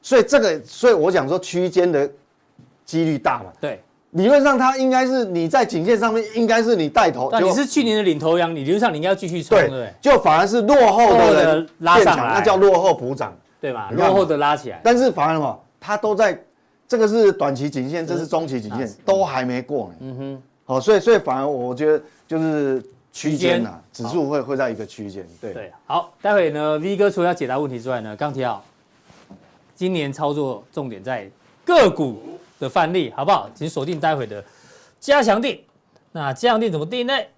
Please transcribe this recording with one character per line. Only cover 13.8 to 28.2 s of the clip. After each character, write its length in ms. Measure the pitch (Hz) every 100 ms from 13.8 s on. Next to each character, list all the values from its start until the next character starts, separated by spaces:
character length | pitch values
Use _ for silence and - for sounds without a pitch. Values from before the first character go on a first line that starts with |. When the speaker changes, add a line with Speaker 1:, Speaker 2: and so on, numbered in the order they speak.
| 98
Speaker 1:
你 80 | 117
看 80 | 175
嘛。 80 |
Speaker 2:
落 20 | 196
后 80 |
的 140 | 175 151
拉 180 | 147 147
起 140 | 127
来。 100 | 87
Speaker 1:
但 140 | 226 240
是 140 | 254
反 160 | 175 147
而 60 |
什 40 | 160
么？ 220 | 143 107 _ _
它 160 | -
都 200 | 208 214
在， 260 | 208 214 175 _ _ _ _ _
这 80 | 240
个 100 | 220
是 240 | 220 208
短 240 | 196 143
期 140 | 135 143
颈 200 | 131 127
线， 180 | 170 165
这 100 | 170
是 100 | 165
中 220 | 131 156
期 100 | 131
颈 120 | 107
线， 100 | 107
Speaker 2:
这 60 | 120
是 80 | 98
Speaker 1:
都 180 | - 190
还 220 | 180 135
没 160 | 127 123
过 280 | 131 143 98
呢。 60 | 82
Speaker 2:
嗯 160 | 131 127
哼。 260 | 139 135 _ _
Speaker 1:
哦， 160 | - 131
所 160 | 127 214
以， 40 |
所 120 | 214
以 60 | 214
反 180 | - 131
而 100 | 139
我 280 | 139 123
觉 180 | 127 151
得 100 | 151 151 _ _
就 120 | 160
是 440 | 160 151 143 131 - _ _ -
区 180 | 147 151
间 300 | 175 175 113
啊， 160 | 85 _
Speaker 2:
区 100 | -
间。 20 | 117
Speaker 1:
指 80 |
数 160 | 175 139
会， 100 | 147
会 160 | 123 135
在 140 | 127
一 60 | 110
个 100 | 104
区 240 | - 104
间， 160 | 95 87 85
对。 120 | 110
Speaker 2:
对， 200 | 98 98 - _
好， 260 | 156 170 _
待 100 | 202
会 180 | 208 165
呢， 280 | 147 151 156
V 180 | 180 196
哥 140 | 208
除 100 | 185
了 40 | 175
要 80 |
解 140 | 175 131
答 100 | 131
问 100 | 147
题 120 | 123
之 100 | 117
外 100 | 123
呢， 140 | 107
刚 180 | 107